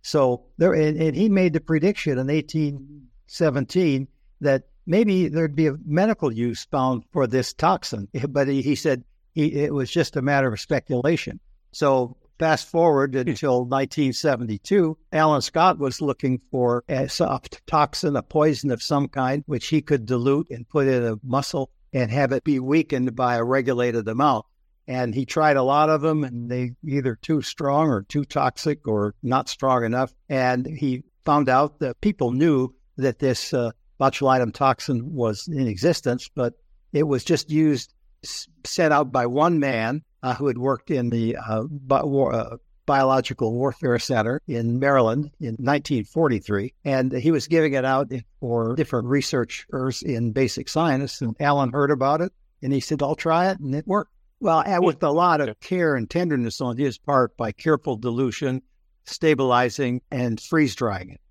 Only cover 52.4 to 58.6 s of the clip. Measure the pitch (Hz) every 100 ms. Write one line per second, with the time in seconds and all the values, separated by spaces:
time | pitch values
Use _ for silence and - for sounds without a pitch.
52.4 | _ _ 131 135 - 147 143 156 165 165
53.4 | 185 190 143 143 156 202 - _ _ _
54.4 | 214 160 - 180 180 135 156 156 180 156
55.4 | 135 107 - 185 165 135 110 170 180 139
56.4 | 117 - 127 120 139 - - 139 123 -
57.4 | 113 - 160 151 147 113 123 117 131 -
58.4 | 135 131